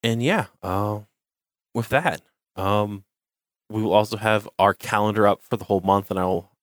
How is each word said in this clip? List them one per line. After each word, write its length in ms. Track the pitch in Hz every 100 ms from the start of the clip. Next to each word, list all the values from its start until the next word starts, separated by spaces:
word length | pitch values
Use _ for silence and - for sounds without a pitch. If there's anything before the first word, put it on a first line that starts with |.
And 200 | 117 117
yeah, 240 | 127 202 - _
uh, 380 | 95 95 104 107 104 _ _ _ _ _ _
with 160 | 117 113
that, 300 | 135 170 80 _ _ _ -
um, 480 | 98 104 104 101 _ _ _ _ _ _ _
we 100 | 107
will 100 | 110
also 220 | 98 107 107
have 320 | 110 107 - -
our 160 | 98
calendar 520 | 95 - 107 107 107 101
up 140 | 98
for 140 | _ 113
the 80 |
whole 160 | - 98
month, 300 | 95 98 95
and 80 | 95
I 60 |
will 260 | 92 90 87 _